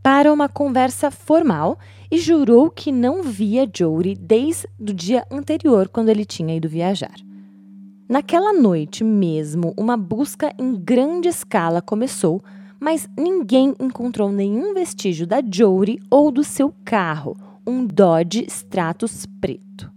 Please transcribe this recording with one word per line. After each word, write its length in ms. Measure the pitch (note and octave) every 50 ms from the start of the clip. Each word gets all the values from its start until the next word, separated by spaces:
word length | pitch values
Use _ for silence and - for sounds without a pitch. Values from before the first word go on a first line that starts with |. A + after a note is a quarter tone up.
para 320 | - C4 C4+ C#4 C#4+ D4+ D4+
uma 160 | D4 D4 C#4
conversa 640 | - - D4 C#4+ B3+ B3+ B3+ C4 B3+ - - C#4+ C#4
formal 680 | - - - D4+ D#4+ E4+ C#4+ F#3 D3+ D3+ F3+ C#4 - - - - - - -
e 80 | - E4
jurou 520 | E4+ D#4 E4+ D#4+ C#4 G#3+ A#3+ A#3 C#4 E4
que 200 | - - - D4+
não 320 | C#4 B3 A#3+ B3 D4 F#4+ F#4
via 460 | C#4+ A3 F#3+ G#3+ G#3 G#3 B3 C4+ A#3+ F#3
Jory 440 | - F3+ E3 D#3 D#3+ F3+ F#3 G3+
desde 500 | G3 F#3 E3 A3 A3+ C4 D4+ E4 - - - - -
o 140 | A3 G#3 G3+
dia 320 | F3+ E3 F3+ B3 B3 - -
anterior, 580 | - C#4 C#4+ - D#4 D#4+ - D#4+ B3 G3+ F#3+ G3
quando 200 | _ - A3+ A3
ele 160 | A3 G#3 G#3+
tinha 320 | G3+ - - E3+ D#3+ D#3+
ido 120 | E3 D#3+ D#3+
viajar. 460 | D3+ D#3+ E3+ F#3 G3+ F#3 - - - - - - - - - - - - - - - - - - - - _ _
Naquela 440 | A3+ C#4 D4 G3 - E4+ F#4+ G#4 G#4+
noite 520 | F#4 C4 G#3 F3+ E3 D3+ D3+ - - A3
mesmo, 680 | A3 A3 G3+ F#3+ E3+ D#3+ D#3 D#3 D3+ D3+ E3+ E3+ E3 F3+
uma 200 | - G#3 A3+ A#3+
busca 560 | A#3 G3 E3+ A3 G#3+ C#4+ C#4+ - - - D4 - G3
em 160 | B3+ B3+ B3+
grande 540 | G3 F3 - B3+ B3+ B3+ D4 E4+ F4+ E4+ F4
escala 520 | E4 - - - - G#3+ E3+ E3 E3 F3
começou, 640 | F3 - A3 G#3 A#3 C4+ - - - E3+ D#3+ G3 - - - - - - - -
mas 280 | - D4+ D#4+ D#4 D4 - -
ninguém 580 | G3 C#4+ F4 F#4+ F#4 D4 F#3+ A#3 C4 C4 C#4 C4+ -
encontrou 500 | C4 C4 B3 - A#3+ B3 A#3+ - G#3+ G3+
nenhum 440 | G3+ G3+ G3 G3+ G#3 A3+ D#4 G#4 G4+
vestígio 500 | F#4+ F4+ - G3 G3 - G3+ F3 D#3 E3+
da 160 | E3+ G3 C4
Jory 600 | C#4 A3+ F#3+ F3 A#3 G3+ F#3 F#3 G3 G#3 A#3 - - -
ou 220 | - C#4 D4 D4+ B3+
do 100 | B3 D4
seu 320 | - - - C4+ C#4+ - - -
carro, 520 | - - G#3+ F#3 E3 D#3 D3+ C#3 C#3+ - - - - - - _
um 220 | - B3 B3+ B3+
Dodge 580 | A3 D#3 D3+ G3 F3 E3 E3 E3+ E3+ E3+ A3 - -
Stratus 760 | - - - - - F#3+ F3 D#3+ F3 - - A#3 - - - - - -
preto. 500 | - F#3 B2+ - - - - - - - -